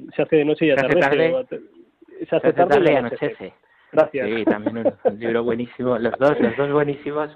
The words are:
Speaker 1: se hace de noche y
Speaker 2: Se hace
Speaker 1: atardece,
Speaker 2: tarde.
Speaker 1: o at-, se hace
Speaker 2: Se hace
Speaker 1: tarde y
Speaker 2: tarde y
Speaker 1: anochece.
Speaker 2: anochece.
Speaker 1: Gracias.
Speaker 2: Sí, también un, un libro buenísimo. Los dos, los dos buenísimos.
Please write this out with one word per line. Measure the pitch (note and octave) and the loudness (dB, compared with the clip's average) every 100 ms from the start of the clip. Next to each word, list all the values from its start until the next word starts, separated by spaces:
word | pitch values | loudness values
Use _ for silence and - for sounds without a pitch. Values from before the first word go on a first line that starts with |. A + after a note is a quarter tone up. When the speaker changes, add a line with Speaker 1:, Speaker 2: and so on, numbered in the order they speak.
| - | -10
Speaker 1:
se | - | -6
hace | D3 D#3+ | 0 2
de | |
noche | D3 D3+ D#3 | 2 0 2
y | |
Speaker 2:
Se | |
hace | C3+ C3 | 2 2
Speaker 1:
atardece, | D#3+ C#3 | 2 2
Speaker 2:
tarde. | D3 E3 | 2 2
Speaker 1:
o | F3 | 0
at-, | - | -6
se | D#3+ | -12
hace | - _ - _ - - - | -14 _ -20 _ -20 -16 -4
Speaker 2:
Se | D#3+ | -2
hace | - | 2
Speaker 1:
tarde | D#3+ | 2
y | F3+ G#4 | 4 4
Speaker 2:
tarde | F4 | 4
y | C#3+ | 2
Speaker 1:
anochece. | A#2+ A#2+ C#3+ | 0 -4 -6
Speaker 2:
anochece. | - F#2 - _ _ _ | -8 -16 -18 _ _ _
Speaker 1:
Gracias. | D#3 D#3 C#3 B2 | 0 2 0 -4
Speaker 2:
Sí, | A2+ | -2
también | G#2+ G#2+ G#2+ A2+ | 0 -2 -2 -2
un, | A2+ - - | -4 -2 -4
un | G#2 | -2
libro | A#2 A#2 | -2 -2
buenísimo. | A#2+ A#2 A#2+ - B2+ A#2+ | -2 -4 -6 -6 -2 -2
Los | A#2 - | -2 0
dos, | C3+ D3 | 2 2
los | - A#2 | 0 0
dos | C#3+ | 0
buenísimos. | C#3+ D3 C#3+ C#3+ D3 D3+ | 0 0 -4 -6 -6 -6